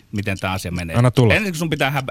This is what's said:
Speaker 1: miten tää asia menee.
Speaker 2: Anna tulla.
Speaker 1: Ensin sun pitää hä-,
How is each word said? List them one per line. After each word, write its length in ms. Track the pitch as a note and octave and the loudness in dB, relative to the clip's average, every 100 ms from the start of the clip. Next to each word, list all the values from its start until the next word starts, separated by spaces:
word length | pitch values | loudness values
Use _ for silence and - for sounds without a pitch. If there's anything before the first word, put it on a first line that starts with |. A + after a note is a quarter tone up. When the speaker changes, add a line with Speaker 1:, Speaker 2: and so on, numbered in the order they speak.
| - | -10
Speaker 1:
miten 280 | G#2 G2+ G2 | -6 -4 -4
tää 120 | F#2+ | -4
asia 200 | F#2 F2 | -4 -4
menee. 240 | F2 E2 G2+ | -6 -4 2
Speaker 2:
Anna 160 | B2 | 2
tulla. 220 | - B2 | 4 4
Speaker 1:
Ensin 220 | E3+ G#3 D#3+ | 4 0 -4
sun 140 | E3+ | -4
pitää 220 | D3+ C#3+ | 0 0
hä-, 120 | C#3+ C3 | -2 -4